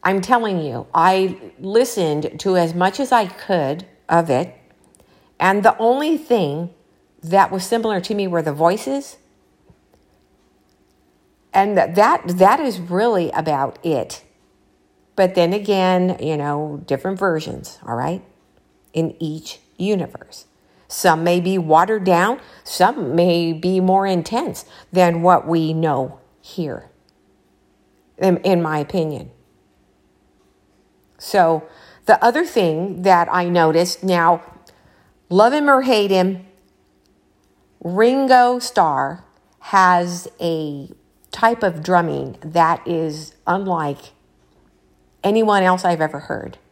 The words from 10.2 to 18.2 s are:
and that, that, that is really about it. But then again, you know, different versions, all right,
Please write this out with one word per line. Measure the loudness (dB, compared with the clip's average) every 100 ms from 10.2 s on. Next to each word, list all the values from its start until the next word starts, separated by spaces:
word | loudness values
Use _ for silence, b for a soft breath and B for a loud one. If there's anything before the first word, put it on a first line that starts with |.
| _ _ _ _ _ _ _ _ _ _ _ _ _
and | 0 2 2
that, | 0 4
that, | 4 2 -2 4
that | 4 4
is | 0 -6
really | -6 -2 0 0 -2
about | -4 -2 -2 -4 -6
it. | -4 -4 -4 -12 _ _ _ _ _ _ _ _ _ 0
But | 0
then | 2 0
again, | 0 0 0 2 2 0 -2
you | -4 -4
know, | -4 -4 -6 -10 -6
different | -4 -4 -2
versions, | -2 -2 -4 -12 -14 -18 -10
all | -6
right, | -4 -6